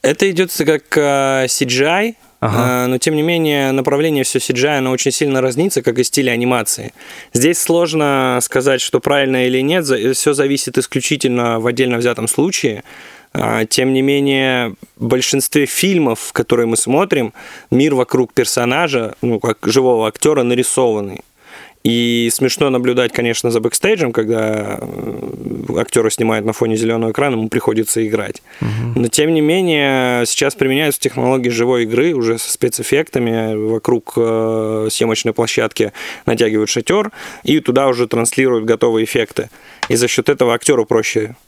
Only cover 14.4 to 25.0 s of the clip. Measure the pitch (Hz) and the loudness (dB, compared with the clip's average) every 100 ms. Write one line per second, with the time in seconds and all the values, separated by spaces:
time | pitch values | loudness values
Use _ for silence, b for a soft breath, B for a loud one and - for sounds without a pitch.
14.4 | 135 127 120 95 - _ 117 127 123 139 | 2 0 -2 -8 -20 _ 0 0 2 -2
15.4 | - 151 139 - 185 180 143 113 - - | 0 0 0 0 0 2 2 0 -4 -4
16.4 | 120 117 117 113 - 139 196 160 113 B | 0 2 2 0 0 0 2 0 -2 B
17.4 | B B B 123 151 135 123 131 120 - | B B B 2 2 2 0 0 0 0
18.4 | 120 - 120 135 170 135 113 - 120 113 | 0 0 0 0 0 -2 -4 -4 -2 0
19.4 | 120 110 - 117 127 120 110 - 147 147 | -2 -2 2 2 4 2 0 0 0 2
20.4 | 123 123 127 - 123 107 101 92 - _ | 2 0 0 2 0 0 -6 -12 -18 _
21.4 | B B B B 110 117 120 117 117 - | B B B B -2 0 0 0 0 0
22.4 | 131 - 143 127 123 123 123 - 120 113 | -2 0 0 2 0 0 0 0 -2 0
23.4 | 123 117 113 - 190 214 139 113 110 113 | 0 0 0 0 0 0 0 0 0 0
24.4 | 110 107 104 - - - | 0 -2 -4 -8 -10 -10